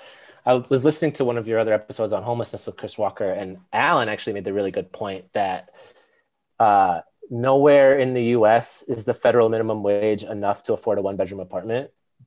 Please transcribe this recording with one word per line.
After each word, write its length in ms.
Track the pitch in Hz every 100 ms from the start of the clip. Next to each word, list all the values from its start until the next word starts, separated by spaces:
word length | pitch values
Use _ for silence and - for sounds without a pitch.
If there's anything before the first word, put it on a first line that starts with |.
| - - - _ 123
I 80 |
was 320 | 127 - 135 147
listening 260 | 151 156
to 120 | - 123
one 120 | 120
of 120 | 110
your 100 | 113
other 140 | 110
episodes 400 | 107 - - 110
on 100 | 123
homelessness 420 | 120 120 110 110 -
with 120 | -
Chris 200 | 107 -
Walker, 320 | 101 - 98
and 280 | 92 95 92 _
Alan 340 | 107 147 156 110
actually 260 | 104 -
made 120 | 101 95
the 80 |
really 180 | 101 98
good 220 | 95 90
point 400 | - 104 95 90
that, 360 | - 95 92 - - - _ _ _ _ _ _ -
uh, 400 | 110 101 95 85 - _ -
nowhere 680 | 117 131 139 147 143 135 139
in 160 | 131
the 120 | 127 117
U 200 | 120 107
S 380 | 117 - -
is 220 | - 117 117
the 80 |
federal 340 | 117 123 120 113
minimum 340 | 113 110 107
wage 420 | 104 104 107 104
enough 380 | 104 104 101 101
to 100 | -
afford 240 | 101 113 101
a 40 |
one-bedroom 380 | 98 98 92 98
apartment. 500 | 92 92 110 120 147 _ _ _